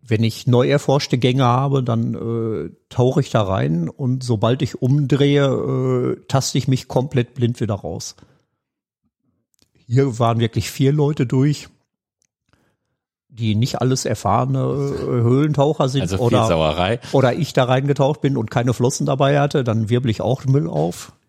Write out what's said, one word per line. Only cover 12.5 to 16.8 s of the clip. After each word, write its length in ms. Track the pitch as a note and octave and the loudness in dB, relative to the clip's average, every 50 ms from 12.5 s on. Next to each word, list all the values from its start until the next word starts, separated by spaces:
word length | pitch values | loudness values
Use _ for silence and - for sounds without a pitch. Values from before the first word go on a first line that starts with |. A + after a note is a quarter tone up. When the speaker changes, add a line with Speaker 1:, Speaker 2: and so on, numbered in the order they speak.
| _ _ _ _ _ _ _ _ _ _ _ _ _ _ _ _ | _ _ _ _ _ _ _ _ _ _ _ _ _ _ _ _
Speaker 1:
die 260 | - A2 A#2 A2 G#2+ | -12 -4 -2 0 0
nicht 260 | G#2 A#2 C3 - - | 2 0 0 -2 -2
alles 240 | - B2+ C3 B2+ - | 0 0 0 0 -2
erfahrene, 540 | - A#2 - - - F#2+ A#2 B2+ C3 C3+ C3+ | -4 -4 -2 0 0 0 2 0 0 -2 -2
äh, 460 | C3 C3 C3 C#3 C#3 C#3 C#3+ C#3 - C3+ C3+ B2 A#2 | -2 -2 -2 -4 -4 -4 -6 -6 -4 -2 0 2 2
Höhlentaucher 640 | A#2 B2 C#3 D3 D#3 D3+ C#3 C#3 D3 D#3 - D3+ C3 | 4 4 4 2 2 2 2 2 2 2 0 -2 0
sind 140 | B2+ C#3 A2 | 0 -2 -2
Speaker 2:
Also 140 | E2+ F#2+ F#2 | 0 -2 0
viel 80 | B2+ A#2+ | 0 2
Speaker 1:
oder, 200 | A#2+ B2+ A2+ A2+ | 4 4 4 4
Speaker 2:
Sauerei. 520 | F2 D#2+ D#2+ D#2 D2+ E2 | 2 2 2 0 2 0